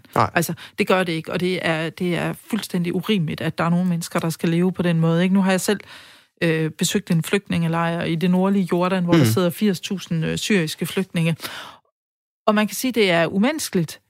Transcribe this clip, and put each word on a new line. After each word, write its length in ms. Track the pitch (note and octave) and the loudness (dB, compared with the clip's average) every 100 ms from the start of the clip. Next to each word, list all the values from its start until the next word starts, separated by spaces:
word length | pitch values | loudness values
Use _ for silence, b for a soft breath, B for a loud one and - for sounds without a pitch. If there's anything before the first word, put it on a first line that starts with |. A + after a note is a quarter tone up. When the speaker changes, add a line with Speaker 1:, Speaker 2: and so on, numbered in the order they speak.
| - - | -4 0
Speaker 1:
Nej. 140 | G#2 | 2
Speaker 2:
Altså, 200 | F3 E3+ E3 B - | 2 -2 -4 B -4
det 80 | G3+ | 0
gør 160 | F#3+ | 2
det 100 | F3 | 0
ikke, 200 | D#3+ - | -4 -4
og 60 | E3 | -4
det 200 | F3+ F3+ E3 | -2 -2 -2
er, 220 | D#3+ D#3+ | -2 -4
det 260 | - F3+ D#3+ | -4 -4 -2
er 160 | D#3+ D#3+ - | -4 -6 -6
fuldstændig 460 | G#3 - F#3 E3+ F3+ | -6 -4 -2 -2 -2
urimeligt, 460 | - G#3 D3+ - | 0 0 0 -4
at 160 | D#3+ - | -6 -2
der 60 | |
er 60 | E3+ | 0
nogle 160 | F3 F3+ | 2 2
mennesker, 340 | E3+ - F3 | -2 -2 -4
der 100 | E3 | -2
skal 200 | - E3+ | -2 0
leve 220 | E3+ F#3 | 2 0
på 100 | F3 | 0
den 180 | F3 E3 | 0 2
måde, 240 | E3 E3 | 2 2
ikke? 120 | F#3 G3 | 4 4
Nu 60 | |
har 100 | F#3+ | 4
jeg 100 | F#3 | 2
selv, 180 | - G3+ - B B B B - | 0 -2 -4 B B B B -4
øh, 260 | E3+ D#3+ D#3 | -2 0 -2
besøgt 400 | - F3+ G#3 - | -2 -2 -2 0
en 120 | E3+ | 0
flygtningelejr 800 | - G3+ - F3 E3 E3 E3+ E3+ | 0 -2 -2 -2 0 0 -2 -2
i 120 | D#3+ E3 | -2 0
det 160 | F3+ | 2
nordlige 360 | F#3 F#3+ G3+ F3 | 2 4 2 2
Jordan, 320 | F3 F3+ F#3+ | 0 2 0
hvor 100 | F3 | 4
Speaker 1:
Mm. 60 | E3+ | 4
Speaker 2:
der 60 | A#2 | 4
sidder 240 | A#2+ F3 | 4 0
firs 300 | - G#3+ F3 | 2 0 0
tusind, 460 | - F#3+ - E3 D#3+ | -4 -8 -4 -2 -2
øh, 120 | E3 | -2
syriske 480 | - G3+ D#3 - F3+ | 0 0 0 -4 -6
flygtninge. 500 | - F#3+ F3 E3 D#3+ B B B B _ _ _ _ _ _ - | -4 -4 0 0 -2 B B B B _ _ _ _ _ _ 0
Og 80 | G#3+ | 2
man 120 | G#3+ | 2
kan 80 | - | -2
sige, 160 | C4 | -2
det 200 | A#3 G3 | 2 2
er 160 | E3+ E3 | 4 2
umenneskeligt 680 | G3 A#3+ D#4 - F#3 D#3 - | 2 0 0 -2 -2 -2 -6